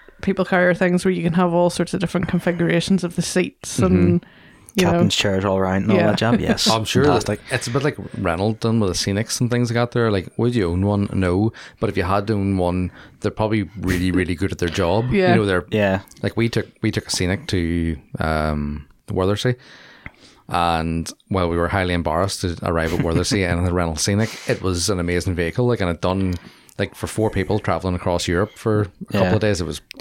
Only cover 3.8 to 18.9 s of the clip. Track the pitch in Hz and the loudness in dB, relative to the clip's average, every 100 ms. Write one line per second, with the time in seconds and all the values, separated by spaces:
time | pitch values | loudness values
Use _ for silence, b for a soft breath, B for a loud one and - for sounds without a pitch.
3.8 | 185 180 175 175 - - - - - 196 | 4 4 4 2 -2 -20 -20 -20 -6 0
4.8 | 175 170 107 - 104 95 98 95 92 95 | 2 4 2 2 0 0 2 2 2 0
5.8 | 92 180 107 104 113 - - - - 113 | 2 2 2 2 2 2 0 0 2 0
6.8 | 107 - 147 - - 107 - 123 120 135 | 0 2 4 2 0 -6 -4 -6 -2 -2
7.8 | 147 - 98 113 92 82 107 110 117 113 | -2 -4 -10 -2 0 0 0 0 0 2
8.8 | 98 85 101 101 113 - 120 120 117 117 | 0 0 -2 -2 -2 -2 0 0 0 0
9.8 | 120 120 113 98 85 - 120 120 85 90 | 0 0 0 0 -2 -2 0 2 2 2
10.8 | 101 101 101 95 92 92 110 B B B | 2 2 0 0 2 2 0 B B B
11.8 | 107 98 87 98 101 104 98 95 87 90 | -4 -2 0 0 0 0 0 0 0 0
12.8 | 90 B B B 104 - 110 110 92 95 | -4 B B B -6 -2 -2 -2 -4 -6
13.8 | 90 90 92 90 87 87 95 - 87 98 | -2 0 2 0 0 -2 -4 -2 -2 0
14.8 | 85 104 123 196 185 175 101 90 - 107 | 0 0 0 2 4 4 2 0 0 0
15.8 | 101 95 - - 101 - 117 113 - - | 2 0 -4 -8 -6 0 0 0 -6 -4
16.8 | 110 104 - - 90 98 - 95 82 85 | -4 -2 -4 -2 0 -2 -2 -2 0 0
17.8 | 82 78 - - 78 78 78 73 73 76 | -2 -4 -8 -4 -2 0 0 -2 -4 -6
18.8 | - | -12